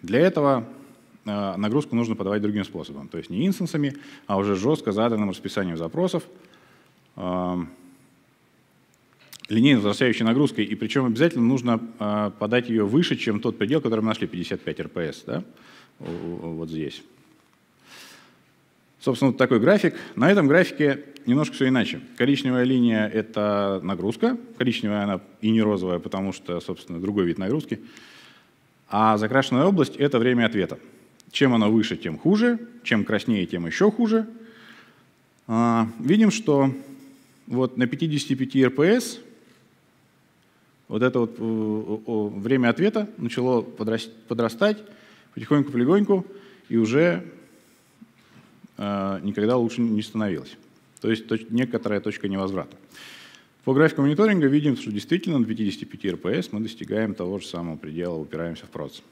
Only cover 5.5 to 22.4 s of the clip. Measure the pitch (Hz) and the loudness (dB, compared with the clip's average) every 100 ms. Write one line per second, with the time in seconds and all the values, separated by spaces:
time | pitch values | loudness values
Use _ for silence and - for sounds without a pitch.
5.5 | - 92 82 82 156 180 170 - - - | -4 -4 -4 -6 -2 -2 -2 -8 -20 -20
6.5 | - _ _ _ _ _ - 90 90 90 | -20 _ _ _ _ _ -10 -6 -4 -2
7.5 | 90 85 - - _ _ _ _ _ _ | -4 -6 -14 -20 _ _ _ _ _ _
8.5 | _ _ _ _ _ _ _ _ - - | _ _ _ _ _ _ _ _ -20 -2
9.5 | 107 135 127 101 101 127 107 113 123 147 | 4 6 6 2 2 0 2 2 2 2
10.5 | - 101 104 110 143 127 113 165 139 117 | 0 -4 -4 -2 0 0 2 2 2 2
11.5 | 135 120 113 117 - 104 104 104 - 107 | 2 0 -2 -4 -6 -4 -2 -4 -4 0
12.5 | 123 120 110 101 139 175 - 117 104 117 | 0 0 0 2 2 0 -2 -2 -2 -4
13.5 | - 107 151 123 110 110 107 87 90 87 | -2 -2 0 0 0 -2 -2 -6 -6 -8
14.5 | 98 - - 78 - 80 - - - - | -6 -6 -8 -8 -6 -6 -8 -8 -8 -8
15.5 | - - - _ _ - 85 85 85 82 | -20 -20 -20 _ _ -12 -10 -8 -10 -10
16.5 | 80 80 80 71 - - _ _ _ _ | -10 -8 -6 -8 -10 -20 _ _ _ _
17.5 | _ _ _ _ - - - - _ _ | _ _ _ _ -20 -20 -20 -20 _ _
18.5 | _ _ _ _ _ - 120 135 - 127 | _ _ _ _ _ -4 2 0 2 4
19.5 | 120 127 202 185 - - - 147 202 143 | 4 6 4 2 -2 -12 2 4 6 6
20.5 | 160 180 - 147 135 - - - 131 151 | 4 4 2 0 0 -8 -8 0 0 0
21.5 | - 131 131 - - - - 123 139 | 0 2 2 0 -4 -12 0 2 2